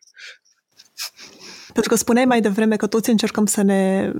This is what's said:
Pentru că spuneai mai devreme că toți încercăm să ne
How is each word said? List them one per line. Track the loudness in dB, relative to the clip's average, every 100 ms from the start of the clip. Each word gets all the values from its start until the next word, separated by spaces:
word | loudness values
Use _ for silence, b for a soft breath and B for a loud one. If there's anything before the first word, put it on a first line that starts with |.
| _ B B B _ _ _ _ _ -14 B B B B B B B
Pentru | -4 0
că | 0
spuneai | 2 2
mai | 2 2
devreme | 2 0 0 0
că | 0
toți | -2 0
încercăm | 0 0 -2 -2
să | 2
ne | 2 2 2 0 -2 -6